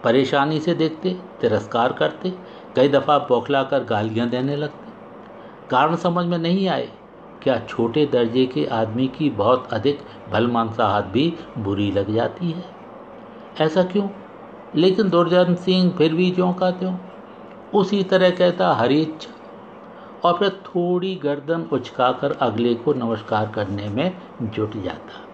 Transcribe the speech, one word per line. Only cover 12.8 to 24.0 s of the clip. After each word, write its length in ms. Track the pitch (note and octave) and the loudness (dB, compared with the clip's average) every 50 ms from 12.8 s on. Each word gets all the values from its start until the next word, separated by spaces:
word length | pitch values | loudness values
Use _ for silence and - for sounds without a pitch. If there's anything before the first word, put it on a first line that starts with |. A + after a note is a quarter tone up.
| - - - - - - - - - - - - - - - - | -18 -18 -18 -18 -18 -18 -18 -18 -18 -18 -18 -18 -18 -16 -2 0
ऐसा 220 | D#3 D#3 D#3 F#3+ F3+ | 0 2 4 2 2
क्यों? 260 | F#3 - G#3 G3+ G3+ - - - - - - - - - - - - - | 2 2 -2 -2 -2 -6 -10 -16 -18 -18 -18 -18 -18 -18 -18 -18 -4 0
लेकिन 340 | D3 E3 F#3+ F#3 - A3 F#3+ | 4 4 4 4 4 2 4
दुर्जन 460 | E3+ E3+ F3 E3 E3+ F3+ F3+ F3 F3 | 4 4 4 6 6 4 6 4 2
सिंह 360 | E3+ - - F#3 F#3 F#3 F3+ | 0 2 2 4 4 4 4
फिर 240 | D3 - D3+ D#3+ D#3+ | 4 4 2 4 4
भी 160 | E3 F#3 F3+ | 4 2 2
ज्यों 220 | F3+ F3+ F3+ F3+ F3+ | 2 2 2 0 2
का 180 | - F#3 F#3 | 0 0 0
त्यों 260 | F3+ F3+ F#3 F#3 F#3 F3+ - - - - - - - - - - - - - - - | 0 0 -4 -4 -4 -6 -8 -14 -18 -18 -18 -20 -20 -20 -20 -20 -20 -20 -16 0 2
उसी 280 | G3+ F#3+ F#3 G#3 G3+ F#3+ | 2 2 4 2 0 2
तरह 280 | F#3 F#3+ F#3 F#3 F3+ | 4 4 6 6 4
कहता, 440 | F3 F3+ F3+ F3+ - - F#3+ F3 D3+ | 4 6 4 2 4 4 2 2 4
"हरी 280 | B2+ A#2 B2 C3+ D3+ D#3+ | 4 4 4 4 4 2
इच्छा," 280 | D#3 D#3+ - - - - - - - - - - - - - - - - - - - - - - | 0 -4 -10 -14 -16 -16 -18 -18 -20 -18 -18 -20 -20 -20 -20 -20 -20 -20 -20 -18 -18 -18 -2 0
और 140 | F3 F3 - | 0 2 2
फिर 100 | G3+ G3 | 0 -2
थोड़ी 680 | F#3 - - - - F3+ F3 F3 F3+ F3+ F3+ F#3+ F#3+ | -2 -4 -16 -6 -2 -2 0 2 0 0 0 -2 -6
गर्दन 500 | E3 C#3+ C#3+ C#3+ C#3+ C#3 D3 E3 E3 E3 D#3+ - | -2 -2 -2 -2 -2 -2 -4 -4 -4 -2 -2 -2
उचकाकर 600 | B2+ B2 - - - B2+ B2+ C3 - - C#3 C3+ | -4 -4 -4 -2 2 2 2 2 2 -2 -4 0
अगले 420 | - C#3 A#2+ A2 G#2+ A#2 A#2+ A#2+ | 0 0 0 0 2 2 2 2
को 180 | A#2 A#2 D3+ C#3+ | 2 2 0 0
नमस्कार 600 | B2+ A#2+ A2+ A2+ G#2+ - - A2+ G#2+ G#2+ G#2+ - | 0 0 -2 -2 -4 -2 -2 0 0 0 0 -2
करने 340 | G#2+ G#2 F#2+ G2+ G2+ G#2 G#2 | -4 -4 -4 -4 -6 -6 -4
में 280 | G2+ A#2 | -2 -2